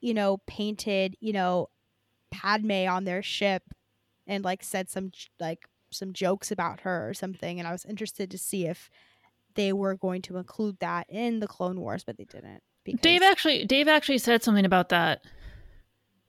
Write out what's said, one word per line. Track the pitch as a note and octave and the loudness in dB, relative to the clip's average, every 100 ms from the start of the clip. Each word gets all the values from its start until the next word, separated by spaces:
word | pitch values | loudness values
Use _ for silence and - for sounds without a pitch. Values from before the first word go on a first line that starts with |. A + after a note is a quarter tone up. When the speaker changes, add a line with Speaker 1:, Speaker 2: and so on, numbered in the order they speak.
Speaker 1:
you | A#3+ | -2
know, | A3 G3 G3 - | 0 2 0 -4
painted, | - G#3 G#3 A3 G3 F#3+ G3 | -6 -6 -4 -2 0 0 -2
you | A3 | -4
know, | G3+ F3+ F3+ - _ _ _ _ _ - | 0 2 0 -2 _ _ _ _ _ -18
Padme | F#3+ G3 G#3+ G#3+ G3 F#3 | -6 0 0 2 0 0
on | F#3 | 0
their | F#3+ F3+ | -2 -4
ship | - - G3+ F#3 - - _ _ _ _ - | -4 0 0 0 -4 -20 _ _ _ _ -8
and, | G3 | -4
like, | F#3 F#3+ | -2 -4
said | - F#3+ F#3+ | -4 -6 -4
some | F#3+ F#3+ | -6 -8
j-, | - - - | -10 -18 -10
like, | E3 E3+ - _ _ | -8 -8 -12 _ _
some | - F#3+ | -10 -10
jokes | F#3 F#3 G3 - | -2 0 0 -2
about | G3 E3+ F#3+ | -2 -4 -4
her | F#3 F3 G#2+ | -4 -4 -4
or | |
something. | G3+ F#3+ F3+ E3+ F3 | -6 -8 -8 -8 -6
And | E3+ | -6
I | |
was | F3+ - | -8 -8
interested | G#3 G#3+ - F#3+ | -8 -8 -6 -8
to | F#3+ | -8
see | - G3 E3+ | -6 -2 -2
if | F3 - _ _ _ _ _ _ | -4 -10 _ _ _ _ _ _
they | - G3 | -2 0
were | G3 G3 | 2 0
going | F#3+ F#3+ F3+ | -2 -2 -4
to | - F3+ | -6 -10
include | F3+ - G#3+ F#3+ | -10 -4 -4 -2
that | E3+ F3 - | -4 -4 -6
in | G3+ A#3+ A3+ | -4 -2 -2
the | G#3 | -4
Clone | - F3+ F#3 | -4 -4 -4
Wars, | F3 C#3 | -6 -6
but | - - | -8 -14
they | |
didn't. | - - G2 G2+ _ _ | -14 -18 -18 -20 _ _
Speaker 2:
Dave | - B3 | -6 2
Speaker 1:
Because | E4 F4 | 4 6
Speaker 2:
actually, | F#4+ G4 D#4+ C#4 | 6 6 4 2
Dave | G#3 C4+ D4 | 4 4 6
actually | D4+ D4 C4 | 4 4 0
said | - A#3 | 4 4
something | A#3 G3+ F#3+ | 6 4 6
about | F#3 F3 | 4 4
that, | F3 E3+ - - - - - - - _ _ _ _ | 4 4 0 -6 -20 -18 -18 -20 -20 _ _ _ _